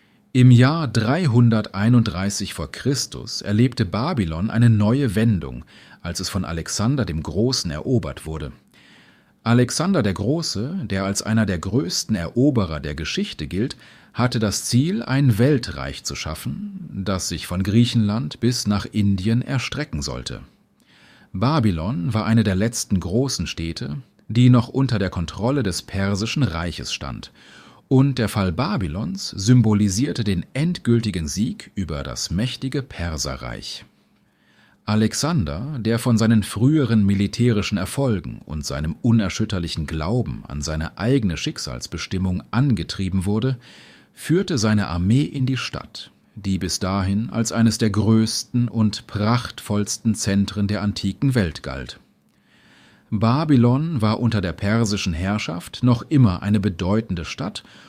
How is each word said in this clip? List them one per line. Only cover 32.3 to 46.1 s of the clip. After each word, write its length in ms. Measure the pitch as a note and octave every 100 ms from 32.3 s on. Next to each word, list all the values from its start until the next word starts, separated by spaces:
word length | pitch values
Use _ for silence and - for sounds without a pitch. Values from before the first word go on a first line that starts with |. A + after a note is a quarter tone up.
mächtige 500 | E2+ B2 - C3 C#3
Perserreich. 1000 | B2+ - E2+ D#2 C#2 C2 B1 G#1+ - - - _ _ _ _ _ _ _ _ _
Alexander, 920 | - G#2+ G#2+ - D3 E3+ D2+ D#2 C3+ C#3+
der 220 | A2 A#2
von 180 | B2 A2
seinen 240 | A2+ A2+
früheren 640 | G2+ - B2+ D#3 A#2+ A2+ G2
militärischen 720 | G2 G2+ - A#2+ G#2 F#2 G2
Erfolgen 640 | F#2 - C#3 G2 B1+ A1
und 220 | - D#2 C#2+
seinem 300 | C2+ D#2 -
unerschütterlichen 840 | A#2+ A2+ F#2+ - A2 F#2 E2 - D2
Glauben 560 | D#2 D#2+ B2 C2+ A1+ -
an 120 | D2
seine 380 | D2 D#2 E2 -
eigene 380 | G#2+ C#3 G#2 D2+
Schicksalsbestimmung 1040 | D3 D#3+ - B1 - E2+ - F#2+ F#2 F2 -
angetrieben 760 | - C#3+ G2 D#2+ - F#2+ F#2+ F2+
wurde, 320 | G#2+ B2+ B2 - - - - _
führte 460 | - - E3+ G3 C#3+
seine 300 | G#2+ G#2+ F#2+
Armee 340 | E2+ F#2 B2+
in 240 | D3 C#3 B2+
die 100 | B2+
Stadt, 540 | - - - - -